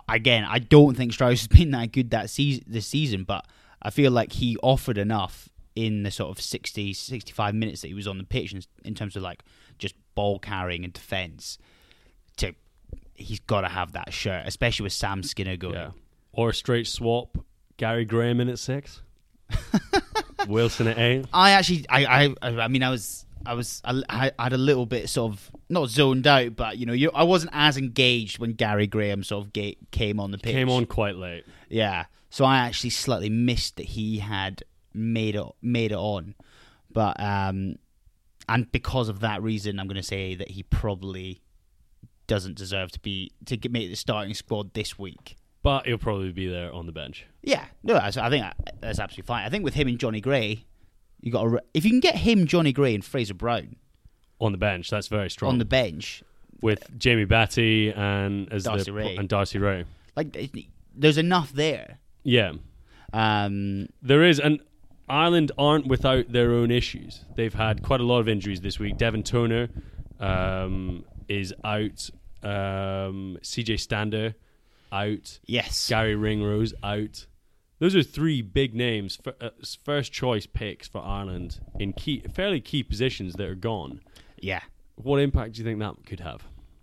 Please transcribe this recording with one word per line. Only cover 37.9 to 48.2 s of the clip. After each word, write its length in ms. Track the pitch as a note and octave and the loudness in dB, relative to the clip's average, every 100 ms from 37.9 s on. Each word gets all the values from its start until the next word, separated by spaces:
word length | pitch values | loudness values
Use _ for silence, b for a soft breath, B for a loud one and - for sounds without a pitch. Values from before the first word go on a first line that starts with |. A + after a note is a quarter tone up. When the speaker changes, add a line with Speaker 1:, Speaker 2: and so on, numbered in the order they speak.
| _ _ _ _ _ - | _ _ _ _ _ -2
Speaker 1:
and 220 | A#2 A#2+ | 0 0
because 360 | - - C3 A2 | -4 -2 -2 -2
of 120 | G2+ | -2
that 220 | A2 G#2 | -4 -2
reason, 360 | A2 G#2+ G#2 G2 | -2 -2 -4 -6
I'm 80 | F#2+ | -6
gonna 140 | F#2+ | -8
say 320 | F2+ G2 F#2+ | -6 -6 -6
that 160 | F#2 F#2+ | -8 -10
he 120 | F#2 | -12
probably 760 | - - A2 F#2+ F#2+ F#2 F#2 F2+ _ _ _ _ _ _ - _ - | -2 0 0 -4 -6 -10 -10 -14 _ _ _ _ _ _ -20 _ -2
doesn't 300 | G#2 F#2 E2 | -2 -2 -10
deserve 340 | F#2 F#2+ F#2 | -6 -6 -6
to 80 | - | -8
be, 320 | - G2 F#2 - A2 | -6 -6 -8 -12 -8
to 100 | A#2+ | -6
get, 140 | A#2+ | -2
make 160 | A#2+ F#2+ | -4 -4
the 60 | G#2 | -6
starting 380 | - G#2 G2+ | -4 -4 -4
squad 400 | G#2+ - G#2+ G2 | -8 -6 -6 -4
this 240 | - G#2+ - | -6 -8 -8
week. 380 | G2 - - - _ _ | -12 -14 -20 -20 _ _
Speaker 2:
But 240 | D3 C3+ B2+ | 2 2 0
he'll 120 | A#2 | -2
probably 340 | A#2 G2+ F#2+ | -2 -2 -4
be 160 | F2+ F#2 | -4 -6
there 240 | F2+ F2 | -6 -8
on 140 | E2 E2+ | -10 -10
the 60 | |
bench. 340 | D#2+ C#2 - - _ | -10 -12 -14 -20 _
Speaker 1:
Yeah, 220 | - - - - | -2 -2 -2 -8
no, 120 | - | 2
that's, 220 | G#3 G2+ | 2 2
I 140 | A#2+ | 0